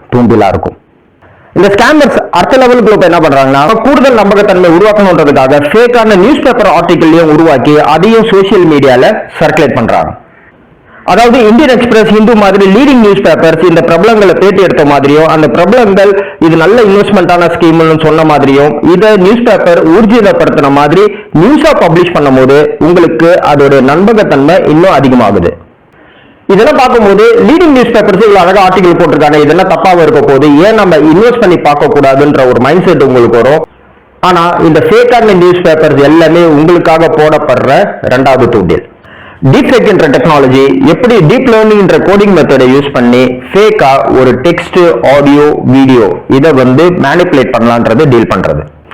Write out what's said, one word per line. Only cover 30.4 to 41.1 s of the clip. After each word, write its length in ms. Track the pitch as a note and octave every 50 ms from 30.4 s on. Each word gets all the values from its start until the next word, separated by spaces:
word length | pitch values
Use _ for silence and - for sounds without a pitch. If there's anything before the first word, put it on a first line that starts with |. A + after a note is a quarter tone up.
| C#3+ D3+ C#3+ D3 F3+
ஏன் 120 | G#3+ A3+ G#3+
நம்ம 180 | G3 F3+ E3 D3 D3 D#3+
இன்வெஸ்ட் 300 | D#3 F#3 A3+ B3 A#3+ A#3 G#3+
பண்ணி 120 | F3+ E3+ - - D3
பார்க்க 260 | C#3+ C#3+ D#3 C#3+ C#3
கூடாதுன்ற 480 | C#3+ C#3 C3+ C3+ C3+ D3 D3 C#3+ C#3 C3 B2
ஒரு 100 | B2 A#2+ B2
மைண்ட் 180 | C3+ E3 F3+ E3 G3
செட் 180 | E3 C3+ C3+
உங்களுக்கு 340 | C3 B2+ B2 A#2 A2 A#2 A#2
வரும். 240 | A2+ C3 D3+ D#3+ - - _ _ _ _ _ _ _ _ _ _ - F3+
ஆனா 160 | F3+ E3+ E3+ F3 F3 - E3 E3
இந்த 140 | D3+ D#3+ - -
ஃபேக்கான 500 | G#3 A#3+ B3 - - A#3 A3 G#3+ F#3+ F3 F3
நியூஸ் 200 | F3+ F3 F3 F3 E3+
பேப்பர்ஸ் 360 | D#3 D#3+ D#3 D3+ C#3 C3+ C#3+ C#3+
எல்லாமே 340 | D#3 E3 E3 D#3+ D#3+ E3+ F3 E3 D3+ C#3+
உங்களுக்காக 520 | D#3 E3 F3 E3 - E3 D#3+ D#3+ E3 D3+ - D3+
போடப்படுற 600 | D3+ D#3 D#3 D3 - - B2 A#2+ A#2+ B2 C#3+ F3 G3+ - - - - - B2+
ரெண்டாவது 320 | C3 C3 C3+ C3 B2 A#2+ A#2 A#2+
தூண்டில். 280 | G#2 F#2 E2 E2+ - - - - _ - - - - - - - - - C3
டீப் 160 | D#3+ C4 A#3+ -
ஃபேக் 200 | C4+ A3 F#3 G#3
என்ற 140 | F#3+ E3+ D#3+ D3
டெக்னாலஜி 500 | - C#3+ - E3 D3+ C#3+ C3+ B2+ B2+ C3+ C3+ C#3 C3+ C3+ - D3+
எப்படி 240 | E3+ - - A3+